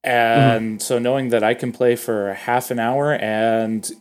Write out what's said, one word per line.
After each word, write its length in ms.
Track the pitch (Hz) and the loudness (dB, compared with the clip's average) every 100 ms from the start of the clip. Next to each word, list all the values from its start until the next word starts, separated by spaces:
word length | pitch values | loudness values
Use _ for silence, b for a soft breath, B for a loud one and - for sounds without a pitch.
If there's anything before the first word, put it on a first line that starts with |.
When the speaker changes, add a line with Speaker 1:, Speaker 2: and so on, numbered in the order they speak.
Speaker 1:
And 680 | - 120 117 117 113 113 110 | 0 2 4 4 4 2 -2
Speaker 2:
Mm-hmm. 40 | 107 | -6
Speaker 1:
so 200 | - 123 | -4 -2
knowing 300 | 120 135 127 | 0 0 0
that 140 | 117 107 | 2 2
I 80 | |
can 180 | 120 131 | 0 -4
play 240 | 117 123 120 | 0 2 2
for 380 | - 110 98 | -2 -2 -2
half 380 | 98 - 123 - | -4 -2 -2 -2
an 80 | 120 | -4
hour 340 | 113 135 147 | -2 0 0
and 760 | 151 107 107 113 113 113 110 101 - | -2 -2 0 0 0 -2 -4 -8 -14